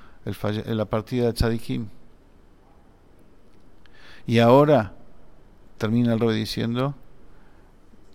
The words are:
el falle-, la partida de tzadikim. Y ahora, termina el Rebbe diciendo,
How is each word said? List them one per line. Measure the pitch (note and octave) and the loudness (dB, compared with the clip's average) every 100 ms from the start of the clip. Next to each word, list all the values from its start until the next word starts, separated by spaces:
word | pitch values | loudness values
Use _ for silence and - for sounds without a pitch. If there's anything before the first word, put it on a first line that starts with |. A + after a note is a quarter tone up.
| - - | -18 -12
el | - | -10
falle-, | G2 G#2 G#2+ G#2+ | -4 -4 -2 -2
la | A2+ | -2
partida | G#2 A2 - B2 A#2+ | -2 -2 -2 0 0
de | |
tzadikim. | A2+ A#2 A2+ - B2+ G#2 - - - - - - - - - - - - - - - - - - - - - - - - | 2 0 0 -4 -6 -8 -12 -20 -20 -20 -20 -20 -20 -20 -20 -20 -20 -20 -20 -20 -20 -20 -20 -20 -20 -20 -20 -18 -14 0
Y | A#2 | 6
ahora, | A#2 C3 D3 C#3 F#2+ - - - - - - - - - | 8 8 8 6 4 -6 -16 -16 -18 -20 -20 -20 -20 -6
termina | G#2+ A#2 A#2+ | 0 2 2
el | A2+ | 2
Rebbe | A#2 | 2
diciendo, | G#2+ A2 - A#2 A#2+ C#3 C#3 - - - - - - - - - - - | 0 -2 -4 -4 -2 -4 -6 -14 -18 -20 -20 -20 -20 -20 -20 -20 -20 -20